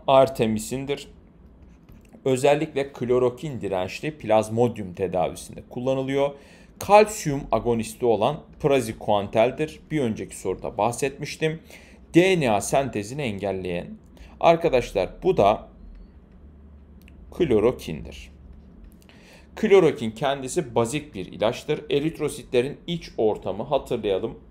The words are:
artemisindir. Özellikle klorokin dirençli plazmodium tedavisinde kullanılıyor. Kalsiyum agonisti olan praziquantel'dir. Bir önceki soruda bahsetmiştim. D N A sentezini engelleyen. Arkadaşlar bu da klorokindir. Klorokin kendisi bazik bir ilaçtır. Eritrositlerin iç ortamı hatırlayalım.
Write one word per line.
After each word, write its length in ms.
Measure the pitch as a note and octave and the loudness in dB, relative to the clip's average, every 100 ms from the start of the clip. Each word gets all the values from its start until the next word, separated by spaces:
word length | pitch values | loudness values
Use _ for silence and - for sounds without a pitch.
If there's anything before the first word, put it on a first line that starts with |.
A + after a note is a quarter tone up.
| - | 4
artemisindir. 1040 | C3+ C3+ C3 A2+ G#2+ - B2+ C3+ C#3 - - - - - - - - - - - - | 6 6 2 0 0 -4 -8 -6 -8 -10 -20 -20 -20 -20 -20 -20 -20 -20 -20 -20 -6
Özellikle 680 | - C3 C#3+ D3 D#3 C3+ C#3 | 0 2 4 2 0 -4 -6
klorokin 680 | - A#2+ B2 B2+ B2 D#3+ B2 | -6 0 2 2 -2 -10 -8
dirençli 580 | F#2+ F#2 F#2 - D3+ D3+ | -4 -2 -4 -6 -10 -8
plazmodium 760 | G#2+ G#2+ A2 A2+ A#2+ A2+ F#2 | 2 2 2 0 0 0 -12
tedavisinde 680 | F2 F#2 F2+ D#2 - - - - | -6 -4 0 -2 -4 -16 -18 -14
kullanılıyor. 600 | - B2 C3+ C3+ C#3 C#3 C#3+ - - - - | -8 -4 -4 -2 0 -2 -4 -20 -20 -20 -12
Kalsiyum 640 | - G3+ G#3 - D#3+ C#3 C#3+ | 6 6 6 2 -4 -4 -2
agonisti 540 | A2 A#2 A#2 A2 - B2 | -2 0 -2 -2 -2 2
olan 340 | G#2+ A2 D#3 - - | 4 2 -2 -10 -4
praziquantel'dir. 1200 | D3+ C#3 A2 G#2+ - G#2 G2+ A2 A#2 C3+ D#3 - - | 0 2 0 -8 -2 -2 0 2 2 2 -6 -8 -8
Bir 100 | D3+ | -4
önceki 360 | B2 G2+ F#2 - | -2 -4 -8 -8
soruda 420 | G2+ F2+ D2 - | -6 -6 -6 0
bahsetmiştim. 840 | G#2+ A#2+ C3+ - D3 - D#3 D#3+ - - - - - | 0 0 -4 -4 -12 -4 -4 -4 -14 -20 -20 -20 2
D 260 | E3 F#3 F#3 | 4 6 4
N 100 | C3+ | 2
A 100 | G#2 | 2
sentezini 600 | - C#3+ C3+ A2 G2+ C3+ | 2 0 0 -4 -6 -6
engelleyen. 640 | C#3 G2 G2 F#2+ F2+ F2 - - - - - - | -6 -4 -4 -4 -4 -6 -8 -16 -20 -20 -20 0
Arkadaşlar 720 | D#3 E3 E3 C3 A#2 - - - | 4 4 4 0 0 -2 -2 -2
bu 140 | E3+ F#3+ | -2 4
da 320 | G2 A2 - - - - - - - - - - - - - - - - - | 4 4 -4 -20 -20 -20 -20 -20 -20 -20 -20 -20 -20 -20 -20 -20 -20 -20 -20
klorokindir. 1000 | - E3 A2 A2 B2+ - D2+ A1+ - - - - - - - - - - - - - - - | -2 2 4 4 0 -8 -10 -10 -16 -20 -20 -20 -20 -20 -20 -20 -20 -20 -20 -20 -20 -20 -4
Klorokin 540 | G#3+ G3 E3 - A2+ | 6 8 8 2 -6
kendisi 640 | A2 C#3+ C#3 C3 F3 C#3+ | -4 -4 -4 -4 -6 -2
bazik 400 | A#2 A#2 D3 D3 | 0 0 -2 -8
bir 120 | G2 F2+ | -12 -12
ilaçtır. 580 | - G2+ A#2+ - D3+ - | -2 -2 -2 -6 -6 -2
Eritrositlerin 840 | C#3+ D3+ D#3+ D3 - B2 B2 B2+ - - | -2 -2 -4 -6 -6 -2 0 0 -6 -8
iç 240 | E3+ - - | -8 -8 -2
ortamı 440 | A2 G#2 G#2 F#2+ | 0 0 -6 -8
hatırlayalım. 760 | B2+ C#3+ - B2 G#2 F#2 A#2 D3 - | -4 -4 -2 -4 -2 -2 -2 -10 -20